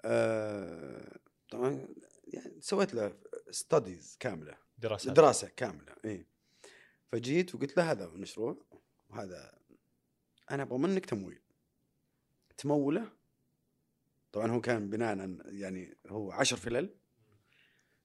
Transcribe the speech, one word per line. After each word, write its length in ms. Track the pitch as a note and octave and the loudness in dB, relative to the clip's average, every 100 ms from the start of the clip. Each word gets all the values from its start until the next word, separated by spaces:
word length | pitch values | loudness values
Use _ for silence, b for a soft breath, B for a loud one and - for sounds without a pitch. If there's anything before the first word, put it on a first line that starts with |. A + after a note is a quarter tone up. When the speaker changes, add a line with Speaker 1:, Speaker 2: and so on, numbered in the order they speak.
| A2+ | 0
Speaker 1:
آه، 1120 | A#2 A2+ A2 G#2+ G#2 F2 E2 C#2 A1+ - - _ _ - | 2 4 2 -2 -4 -8 -10 -12 -12 -14 -18 _ _ -12
طبعًا 380 | A2+ B2+ C#3 - - - - - | -2 0 -2 -6 -14 -20 -20 -12
يعني 340 | - - - | -12 -12 -12
سويت 320 | - G3 G3 | 0 2 2
له 200 | A2+ G#2 - - - - | 2 -2 -2 -12 -14 -10
studies 640 | - - D#3 G2+ F2 - - | -8 2 4 2 -6 -14 -8
كاملة. 380 | B2 E2+ D2+ - _ - | -6 -6 -10 -16 _ -6
Speaker 2:
دراسات. 360 | A2+ G#2 C3 | -4 -2 4
Speaker 1:
دراسة 340 | D#3 D3 - G2+ | 10 10 10 0
كاملة، 480 | - A#2+ D2+ - - A2 | -6 -6 -6 -16 -8 -6
إيه. 220 | F#2+ - _ _ b b b b b _ | -6 -8 _ _ b b b b b _
فجيت 440 | A2+ A#2+ E3 F3+ A2 | -4 0 2 0 -2
وقلت 220 | C#3 - | -2 2
له: 140 | E3 | 2
"هذا 140 | A#2 F2 | 2 -4
المشروع، 520 | E2+ F#2 - A#2 - - - _ _ - | -10 -10 -4 -4 -6 -14 -20 _ _ -16
وهذا 480 | A2 G2 E2+ - - _ - _ _ _ _ _ _ - | -12 -10 -12 -18 -20 _ -20 _ _ _ _ _ _ -8
أنا 120 | C#3 | -6
أبغى 160 | B2+ B2+ | -2 0
منك 260 | E3+ F#3+ F#3 | 2 2 0
تمويل. 360 | G#2 F2+ - _ _ _ _ _ _ _ _ _ _ _ - | -4 -6 -14 _ _ _ _ _ _ _ _ _ _ _ -6
تموله." 540 | C#3 D3 C#3 F3 A3 - _ _ _ _ _ _ _ _ _ _ _ | 0 2 2 0 -2 -14 _ _ _ _ _ _ _ _ _ _ _
طبعًا 200 | G#2 A2+ | -2 2
هو 100 | A#2 | 2
كان 280 | A2+ A#2 G2+ | 2 0 0
بناءً، 480 | G#2+ A#2 G2 F#2+ E2+ - | 0 0 0 -4 -10 -12
يعني 520 | G2 F#2+ F#2 F2 - - | -8 -6 -6 -10 -16 -10
هو 240 | G#2+ F#2+ | -8 -4
عشر 260 | F2 C3+ A#2+ | 0 2 0
فلل. 320 | B2 A#2+ F#3 - _ _ _ _ _ _ _ _ _ _ | -2 -2 -2 -8 _ _ _ _ _ _ _ _ _ _